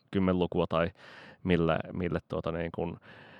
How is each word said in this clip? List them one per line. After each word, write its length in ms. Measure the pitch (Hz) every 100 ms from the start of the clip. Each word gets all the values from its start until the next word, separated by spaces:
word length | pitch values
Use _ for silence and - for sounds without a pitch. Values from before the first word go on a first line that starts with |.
| -
kymmenen-lukua 540 | 101 92 92 87 90 85
tai 200 | 82 87 - - - - -
millä, 360 | 92 85 82 80 -
mille, 260 | 87 87 85 -
tuota, 240 | 80 82
niin 180 | 82 85 82
kuin 200 | 85 - - - - -